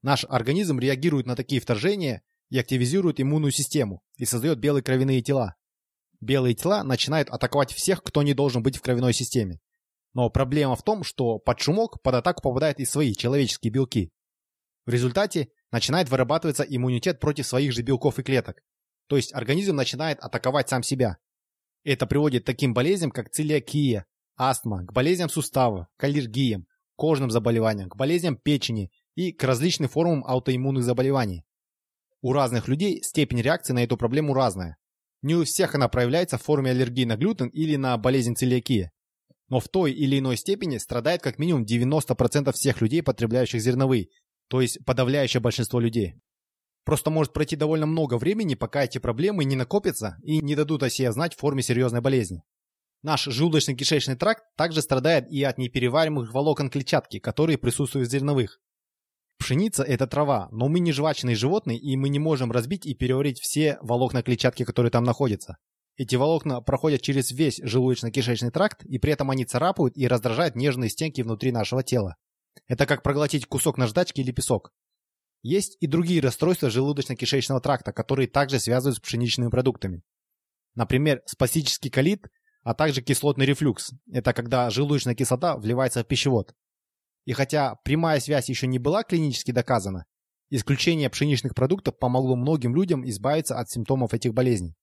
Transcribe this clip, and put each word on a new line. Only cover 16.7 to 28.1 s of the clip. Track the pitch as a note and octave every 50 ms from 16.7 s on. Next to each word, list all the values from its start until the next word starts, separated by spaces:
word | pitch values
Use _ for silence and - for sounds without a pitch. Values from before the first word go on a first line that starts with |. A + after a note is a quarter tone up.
| C#3+ A#2+ B2 B2+ B2 A#2+ - C#3 C3+ -
против | - D3+ C#3+ D3 C3
своих | - - B2+ C#3+ C#3+
же | A#2+ A#2 A#2
белков | A#2+ C#3 B2 - D3 - -
и | B2
клеток. | - C3+ B2 - - G2+ - _ _ _ _ _ _ _ _ _
То | _ C#3+
есть | C#3 - - -
организм | C3+ A#2 A2+ C#3 F3 G3+ G3 E3+
начинает | C#3 B2+ - - B2+ D#3 D#3+ D3 -
атаковать | - - - A#2+ - B2+ C3+ D3 C3
сам | - C#3 B2+ A#2+
себя. | - C#3 B2+ B2+ G#2 F2 - _ _ _ _ _ _ _ _ _ _ _ _ _
Это | D3+ C3+ - C3+
приводит | G2+ - C#3+ D3+ D3+ B2+ A#2+ -
к |
таким | - B2 - D3 C3 A2+
болезням, | A#2+ B2+ D#3+ G3 F#3+ E3+ C3+
как | - - G#2+ -
целиакия, | - - D#3 D3+ D3+ D3 B2 - - D3+ D3 C3+ A#2 G2+ - _ _ _ _ _ _
астма, | - B2+ C3 C3+ - - A2+ G#2 F#2+ F2+
к | F2+
болезням | G#2 B2+ B2+ D3+ F#3 F3 F3+ D#3
суставов, | - E3 C#3+ - - C3+ C3 A#2+ G#2 F#2 E2+ - _
к | _ -
аллергиям, | C#3 C#3+ D3 C3 A2+ G#2+ B2+ C#3 B2 A2 F#2 E2+ _ _ _ _ _ _
кожным | - - D#3 D#3+ C3+ C#3 B2
заболеваниям, | A2 A#2 G#2 A#2 A#2 A#2 A2 A2 G#2+ G2+ G2 F2+
к | -
болезням | - C3 C#3+